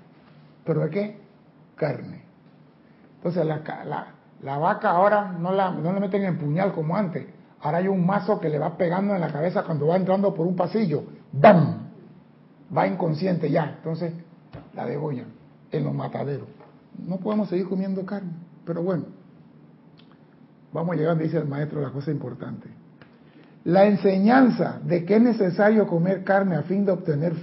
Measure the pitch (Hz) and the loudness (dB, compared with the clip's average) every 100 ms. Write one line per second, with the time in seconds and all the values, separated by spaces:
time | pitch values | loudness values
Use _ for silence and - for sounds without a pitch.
0 | - - - - - - - 160 156 196 | -20 -20 -20 -20 -20 -10 -4 -2 0 -2
1 | 208 - - - _ _ - - 151 - | -4 -8 -20 -20 _ _ -20 -6 -4 -4
2 | - - - _ - - - _ _ _ | -10 -16 -20 _ -20 -20 -20 _ _ _
3 | - - 170 175 156 156 - - 143 147 | -20 -8 -4 -2 -2 -2 -6 -12 -8 -8
4 | - - _ - 139 139 170 214 208 175 | -10 -16 _ -16 -8 -2 0 0 2 4
5 | 202 208 196 175 175 190 190 156 156 196 | 4 4 0 -4 -2 0 0 0 -2 -2
6 | 202 196 196 165 147 156 196 175 156 180 | -2 -2 -2 -2 -2 0 0 -2 -2 -2
7 | 190 147 127 - - - 147 165 190 190 | -2 -4 -10 -16 -20 -8 0 2 2 2
8 | 170 - - 196 165 151 156 - 175 180 | 2 0 0 0 0 -2 -2 -2 0 0
9 | 202 196 156 151 170 190 170 160 147 180 | 0 0 -2 -2 -2 -2 -2 0 2 2
10 | 180 190 196 185 170 180 180 214 208 143 | 2 2 2 0 0 0 0 0 0 0
11 | - - - 135 208 180 131 110 - - | -4 -14 -8 6 8 8 6 0 -10 -18
12 | - - - _ - - - 143 185 185 | -20 -20 -20 _ -20 -20 -6 -2 0 0
13 | 180 147 190 165 156 160 151 - 160 160 | -2 -2 -2 -2 0 -2 -2 -6 -8 -6
14 | 175 - - - - - - - - - | -6 -8 -16 -20 -20 -20 -18 -10 -8 -6
15 | 156 131 - - - - - 156 143 139 | -6 -8 -10 -18 -20 -20 -8 -4 -4 -4
16 | 127 127 131 135 120 - - - _ - | -6 -6 -6 -8 -10 -18 -20 -20 _ -14
17 | 165 185 185 214 202 180 190 185 196 190 | -8 -6 -2 -2 -2 -2 -2 -4 -4 -4
18 | 190 202 180 160 - - - 165 180 175 | -6 -8 -10 -12 -16 -16 -8 -4 -2 -2
19 | - - - - - - - - - - | -4 -14 -20 -20 -20 -20 -20 -20 -20 -20
20 | - - - - - - - 151 170 165 | -20 -20 -20 -20 -20 -20 -12 -6 -4 0
21 | 156 165 156 165 147 139 151 151 135 135 | 0 0 0 -2 -2 -4 -4 -4 -6 -6
22 | 151 147 123 120 - - - - - - | -6 -6 -6 -10 -10 -12 -14 -20 -20 -20
23 | - - - - - - - 180 202 202 | -20 -20 -20 -20 -20 -10 0 6 6 6
24 | 202 190 202 262 254 - 175 - 147 170 | 4 4 6 6 6 4 -2 -4 -2 -2
25 | 170 208 247 220 190 165 208 220 196 170 | 2 4 6 4 0 4 4 4 4 2
26 | 170 190 185 196 196 156 143 196 196 175 | 2 0 2 2 2 0 -2 0 0 0
27 | - 143 170 165 | 0 0 -2 -4